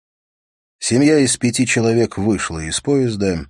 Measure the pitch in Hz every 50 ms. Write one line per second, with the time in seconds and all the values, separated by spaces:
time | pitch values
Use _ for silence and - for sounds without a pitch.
0 | _ _ _ _ _ _ _ _ _ _ _ _ _ _ _ - - - 113 127
1 | 143 151 156 147 135 127 - - - 120 113 - 127 123 - 120 113 113 113 117
2 | 113 104 - - 98 110 104 - - - 82 80 80 80 - - - 139 143 139
3 | 131 120 110 98 101 95 87 80 71